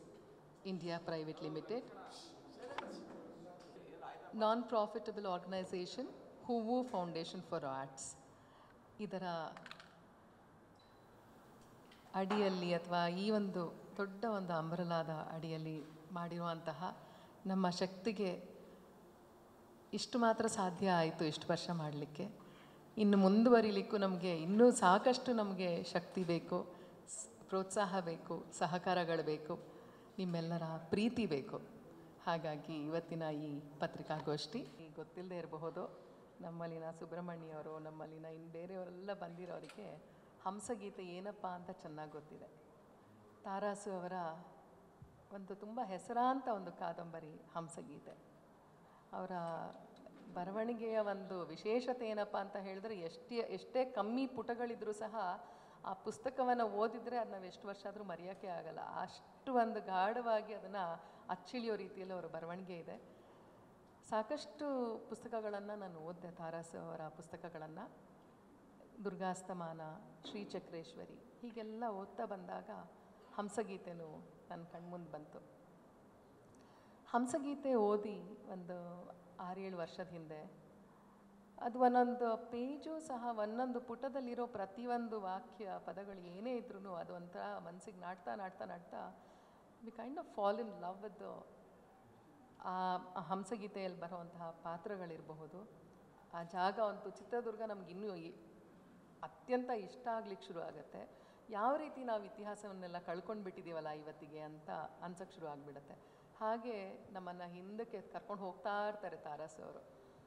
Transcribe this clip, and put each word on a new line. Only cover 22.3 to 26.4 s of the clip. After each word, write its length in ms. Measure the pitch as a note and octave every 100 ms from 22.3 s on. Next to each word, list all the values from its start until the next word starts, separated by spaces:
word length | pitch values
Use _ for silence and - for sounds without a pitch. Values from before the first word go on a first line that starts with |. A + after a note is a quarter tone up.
| - - - - - - -
ಇನ್ನು 200 | G#3 G3+
ಮುಂದುವರಿಲಿಕ್ಕೂ 760 | F#3+ G#3+ A#3 A#3 A3 G3 F#3+ G#3+
ನಮಗೆ 400 | G3 F3+ F#3 E3
ಇನ್ನೂ 280 | E3 G#3 B3
ಸಾಕಷ್ಟು 600 | A#3+ F#3 G3 A#3+ B3 -
ನಮಗೆ 500 | A3+ G3+ F#3 F3+ E3+
ಶಕ್ತಿ 420 | F#3 F3 F3 -
ಬೇಕು, 500 | E3+ E3